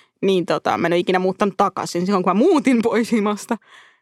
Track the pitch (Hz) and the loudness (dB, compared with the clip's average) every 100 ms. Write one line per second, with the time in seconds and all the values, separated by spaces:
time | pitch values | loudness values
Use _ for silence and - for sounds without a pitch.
0 | _ - 196 190 160 151 - - 170 175 | _ -4 0 0 0 -2 0 0 0 0
1 | 180 185 185 190 208 - 196 - - 175 | 0 0 -2 0 -2 0 -2 -2 -6 -4
2 | 185 196 180 185 320 311 269 240 226 226 | -2 0 0 2 4 2 2 0 0 -2
3 | 220 233 208 208 - 226 _ - - _ | 0 0 -2 -4 -6 -8 _ -20 -20 _